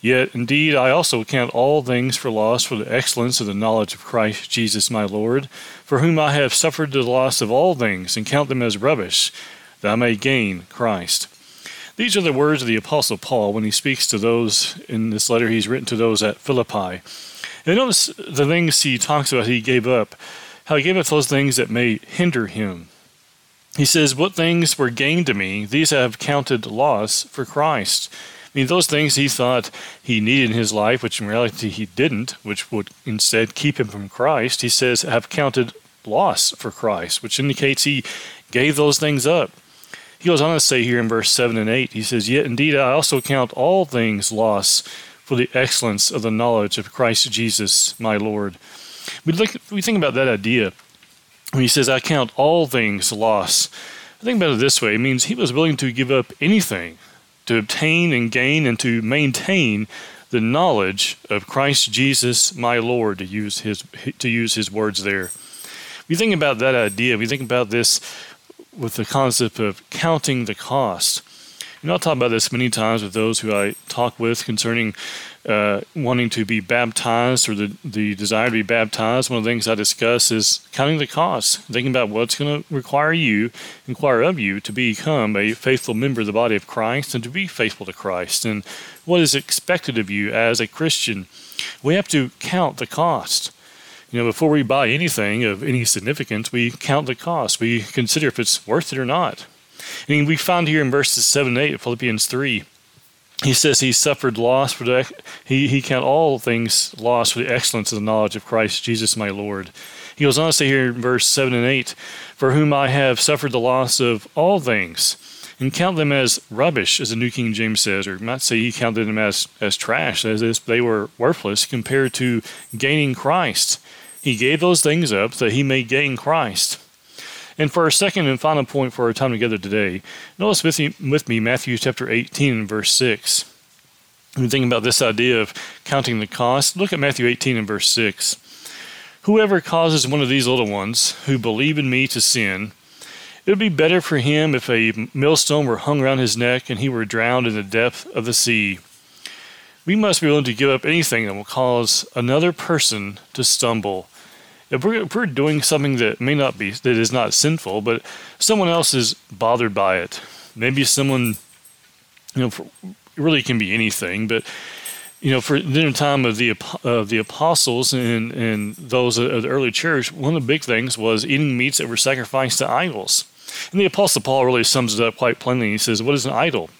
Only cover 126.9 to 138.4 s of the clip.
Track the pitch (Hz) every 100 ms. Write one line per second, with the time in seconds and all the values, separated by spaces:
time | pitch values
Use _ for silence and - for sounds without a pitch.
126.9 | _ _ - - - - - 151 175 160
127.9 | - 196 190 151 131 156 151 131 143 127
128.9 | - 117 110 135 113 117 107 95 104 101
129.9 | 92 - - - - 202 196 160 160 147
130.9 | - 139 147 - 113 113 127 - 120 131
131.9 | 123 123 117 117 - 143 113 104 107 104
132.9 | - 127 104 - - - _ _ _ _
133.9 | _ _ _ _ - 123 135 123 120 113
134.9 | 143 123 110 123 117 107 - - - -
135.9 | 139 127 113 107 - 120 131 139 175 196
136.9 | 170 143 131 123 123 135 120 104 104 -
137.9 | - 110 98 - -